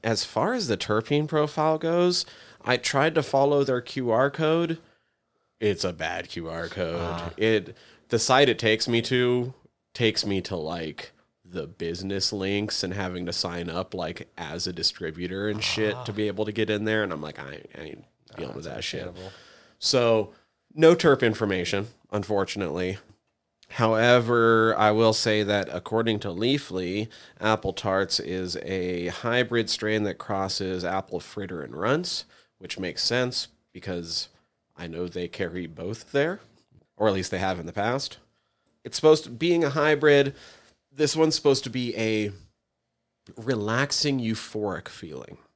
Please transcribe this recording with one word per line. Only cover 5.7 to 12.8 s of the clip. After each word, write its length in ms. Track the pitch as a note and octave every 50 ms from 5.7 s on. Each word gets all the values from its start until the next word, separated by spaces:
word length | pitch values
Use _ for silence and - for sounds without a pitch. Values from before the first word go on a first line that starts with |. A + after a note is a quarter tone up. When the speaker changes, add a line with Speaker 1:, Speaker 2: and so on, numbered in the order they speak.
| G2 - -
Speaker 1:
a 80 | F#2
bad 380 | F2 D#2+ D#2+ D#2+ F2 F2 E2+ -
Q 180 | - E2+ E2
R 220 | D#2+ E2 E2 E2 E2
code. 300 | - G2 F2+ E2 E2+ E2+
Speaker 2:
Ah. 300 | E2+ E2+ E2+ E2+ E2+ E2+ -
Speaker 1:
It, 400 | - G#2+ A2+ A2 G#2 F#2 - - - - - - _ _
the 120 | _ - A2+
site 280 | - - B2+ C3+ C#3+
it 100 | B2+ A#2+ -
takes 280 | A#2+ A2 A2 A2 -
me 140 | - A#2+ A#2
to 520 | A#2 - C3 B2 B2 B2 B2 B2 A#2+ B2+ C3 _ _ _ _ _ _ _ _
takes 320 | - A#2+ A2 G#2+ - -
me 140 | G#2 G2 F#2+
to, 140 | F2+ - G#2
like, 560 | E2+ D2+ D#2 E2+ E2+ D#2+ D#2 D2+ - - - _ _ _ _ _ _ _
the 240 | F2 F2+ F#2 D2+
business 640 | E2 - _ E2+ E2 E2+ E2+ F#2+ F#2+ G2 G2 F#2 -
links 500 | - G2+ F#2+ F#2+ G2+ G#2 G#2 G#2 - -